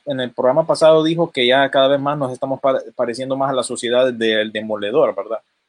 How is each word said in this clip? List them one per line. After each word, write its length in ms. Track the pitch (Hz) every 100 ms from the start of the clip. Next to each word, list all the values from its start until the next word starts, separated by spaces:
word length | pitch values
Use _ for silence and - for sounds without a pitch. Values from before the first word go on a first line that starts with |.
| -
en 140 | 135
el 100 | 123
programa 380 | - 127 143 160
pasado 360 | 147 160 160
dijo 280 | 156 165 165
que 160 | 139 123
ya 200 | 131 135
cada 160 | 139 135
vez 120 | 143
más 160 | 139 151
nos 160 | 131
estamos 280 | 127 135 131
pa-, 220 | 139 131 - -
pareciendo 400 | 120 117 131 135
más 140 | 135
a 40 |
la 100 | 131
sociedad 500 | 117 123 120 120 127
del 380 | 117 113 110 107
Demoledor, 640 | 107 110 107 101 131 131 110
¿verdad? 240 | 110 110 _ _